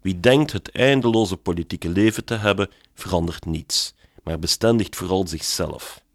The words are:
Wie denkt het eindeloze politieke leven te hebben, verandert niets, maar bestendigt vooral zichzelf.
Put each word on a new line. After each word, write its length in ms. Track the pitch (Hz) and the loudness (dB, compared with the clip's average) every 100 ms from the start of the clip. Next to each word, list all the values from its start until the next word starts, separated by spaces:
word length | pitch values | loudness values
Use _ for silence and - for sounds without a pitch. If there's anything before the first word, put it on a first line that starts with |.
Wie 180 | 95 90 | -4 2
denkt 320 | 113 139 151 | 4 4 2
het 200 | 98 - | -4 -8
eindeloze 680 | - 131 139 120 113 104 92 | 0 2 4 4 2 2 -2
politieke 520 | - 85 80 82 85 | -2 -4 -4 -6 -2
leven 360 | 90 110 110 - | 4 4 2 -6
te 100 | 113 | -2
hebben, 340 | 104 98 98 _ _ | 0 0 -2 _ _
verandert 520 | - 95 92 82 - 90 | -16 -2 0 0 -4 -6
niets, 480 | 78 - - - _ _ - | -6 -4 -4 -4 _ _ -16
maar 160 | - 82 | -8 -6
bestendigt 560 | 92 - 113 117 92 - | -4 0 2 2 0 -6
vooral 320 | 92 92 90 | -2 0 -2
zichzelf. 760 | 80 - - 78 65 - - _ | -4 -6 -4 -6 -6 -14 -18 _